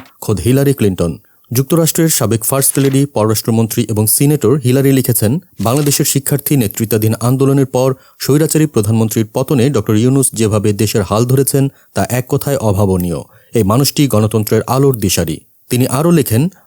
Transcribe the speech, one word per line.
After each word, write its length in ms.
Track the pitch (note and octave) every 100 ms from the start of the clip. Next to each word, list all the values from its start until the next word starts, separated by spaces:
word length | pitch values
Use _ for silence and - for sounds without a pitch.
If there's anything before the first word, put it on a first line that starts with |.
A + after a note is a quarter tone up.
| - _
খোদ 180 | - F#2+
হিলারি 340 | G#2 C3+ C#3
ক্লিনটন। 440 | C3 G#2 F2 E2+ - _ _ _
যুক্তরাষ্ট্রের 560 | A#2+ C3+ E3 D#3+ - D#3+
সাবেক 340 | - G#2+ A2+
ফার্স্ট 360 | - C3+ C#3 C#3+
লেডি, 260 | C3+ C3+ C#3
পররাষ্ট্রমন্ত্রী 800 | G#2+ A2 G#2+ - A2+ A2+ - A2
এবং 180 | G#2+ G#2+
সিনেটর 520 | - C#3+ D3 A2+ D3
হিলারি 280 | A#2+ C3 C#3
লিখেছেন, 480 | C3+ B2 A#2 G#2+ D#3+ - -
"বাংলাদেশের 440 | G#2 C#3+ C#3+ - -
শিক্ষার্থী 520 | C#3 - C#3 - C#3+
নেতৃত্বাধীন 560 | G#2 - A2 A2+ A2 A2
আন্দোলনের 440 | A#2+ C3 C3+ C#3 B2+
পর 280 | B2 C3+ C3+ _ _
স্বৈরাচারী 460 | - D3 D#3 D#3 D3+
প্রধানমন্ত্রীর 600 | A2+ G#2 A2+ A2 A2+ G#2+
পতনে 360 | - B2 C#3 C3+
ডক্টর 260 | A#2 G#2+ G#2+
ইউনূস 340 | B2 C3+ B2+
যেভাবে 400 | G#2 A2 G#2+ G#2+
দেশের 300 | G2+ A2 A#2
হাল 220 | F#2 G#2+ B2
ধরেছেন, 460 | C3+ C3+ C#3 C3+ - _
তা 120 | - -
এক 160 | B2 -
কথায় 280 | C#3+ C#3+ C#3
অভাবনীয়। 600 | A2 G2 G2+ F#2 F2+ C#2+ - _ _
এই 100 | A#2
মানুষটি 440 | G2 A2+ - - C#3
গণতন্ত্রের 560 | G#2 G#2+ A2 G2+ A2
আলোর 340 | - C3+ C#3 A#2
দিশারি।" 420 | G2 - D#2+ D2 - _ _
তিনি 180 | B2 B2+
আরও 240 | B2+ E3+
লেখেন, 380 | E3 - A2 F3 -